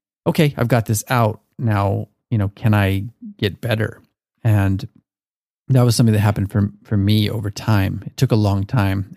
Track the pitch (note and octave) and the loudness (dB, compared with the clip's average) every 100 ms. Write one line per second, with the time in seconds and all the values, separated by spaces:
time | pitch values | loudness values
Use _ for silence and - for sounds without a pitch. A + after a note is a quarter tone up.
0 | _ _ - E3+ D3 - A#2+ B2 A2 G#2+ | _ _ -2 2 0 0 0 0 0 -4
1 | - B2+ A2 - _ - A#2+ G#2 G2+ G#2+ | 0 0 0 -2 _ -6 -2 0 0 -2
2 | G#2 _ - G#2+ G2 - A2 G#2 G2 G2 | -8 _ -6 -2 -2 -2 0 2 2 -2
3 | A2+ - A3 - G2+ - A#2 A2 G#2+ - | -6 -14 -18 -6 -6 -4 -6 -4 -4 -8
4 | _ _ _ _ A#2 G#2 G2 F#2+ - _ | _ _ _ _ 0 2 2 -2 -6 _
5 | _ _ _ _ _ _ - C3 A#2+ A2+ | _ _ _ _ _ _ 0 2 4 4
6 | A2+ G#2+ G#2 G2+ G2 G#2 G2+ - - G#2 | 2 4 2 0 -2 -2 -2 -4 -4 -2
7 | G2+ G#2+ G#2 G#2+ G#2 - - G#2 F#2+ F#2+ | 2 2 0 -4 -8 -6 0 0 0 -4
8 | - - C3 A2 G#2 G2 G2+ B2+ G2 G2 | -10 -2 0 2 2 0 -2 0 0 -2
9 | G2 | -6